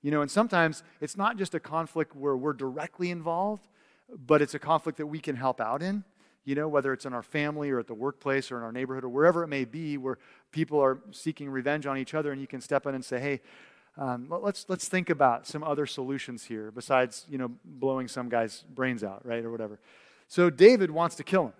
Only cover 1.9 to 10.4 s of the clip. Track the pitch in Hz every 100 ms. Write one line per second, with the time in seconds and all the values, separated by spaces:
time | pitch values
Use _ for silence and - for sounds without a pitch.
1.9 | 165 151 143 143 135 139 135 135 131 156
2.9 | - 180 175 160 165 196 214 _ _ _
3.9 | _ _ 180 127 151 147 147 - 156 160
4.9 | - 151 156 156 131 131 123 110 131 180
5.9 | 202 190 _ _ _ - 139 156 147 135
6.9 | 131 139 123 117 156 147 151 143 131 110
7.9 | 110 131 139 143 135 131 123 113 120 131
8.9 | 131 127 127 160 170 170 139 123 143 156
9.9 | 143 131 123 - -